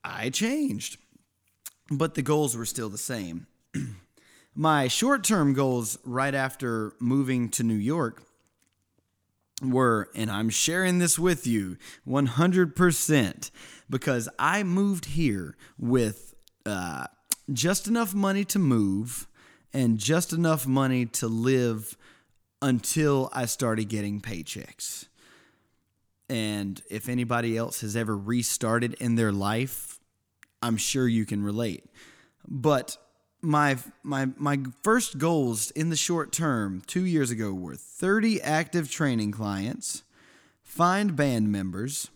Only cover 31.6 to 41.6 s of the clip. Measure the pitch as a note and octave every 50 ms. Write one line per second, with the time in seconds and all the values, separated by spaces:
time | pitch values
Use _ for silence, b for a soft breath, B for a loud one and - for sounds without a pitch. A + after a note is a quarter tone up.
31.6 | A#2 A2 E2+ - _ - B B B B B B B B B B B - - C3+
32.6 | A#2+ D3+ D3 C3 A2 - - - _ _ _ _ _ _ _ _ - D#3+ D3+ D3
33.6 | D3 C#3+ C3+ B2 - - - _ - C#3+ C#3+ C3+ C3+ C3 C3 - D3 C#3+ C#3+ C#3
34.6 | C3+ C3 - _ - G#3+ A3 B3 - - - C#3 C#3+ E3 E3+ D#3 C3+ A#2+ A#2 G#2+
35.6 | - - - - D#3+ E3 D#3+ D3+ - - E3+ E3 D3 - - - E3 D#3 C3 A#2
36.6 | G#2 G2 F#2+ F#2 - - - F3+ F#3 F#3 E3+ D#3 C#3 A#2+ A#2+ A2 A2 G2+ G2 F#2
37.6 | F2+ D#2+ B1+ - - - - - - F#3 G3+ A3 G#3+ A3+ A3 - - C#3+ D3+ D#3
38.6 | E3 - - F3 D#3 C3+ - - D#3+ C#3 B2 A2+ G#2+ G#2 G2+ G#2+ A2 G2+ G2+ F#2+
39.6 | F#2+ A#2 - - - - - - _ b b b b b b b b b b b
40.6 | b - - - E3+ F3 F#3 G3+ G#3 G3+ D#3+ C#3 C#3+ C#3 B2 A#2 G#2+ G#2+ G2+ G2+